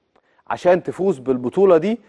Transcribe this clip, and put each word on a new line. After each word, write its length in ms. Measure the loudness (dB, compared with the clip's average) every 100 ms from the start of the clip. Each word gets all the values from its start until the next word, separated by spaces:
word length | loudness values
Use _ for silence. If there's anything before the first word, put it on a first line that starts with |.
| _ _ _ _ _
عشان 360 | -4 0 0
تفوز 360 | -2 -4 -4 -4
بالبطوله 580 | -4 -4 -2 0 4 4
دي 220 | 2 -6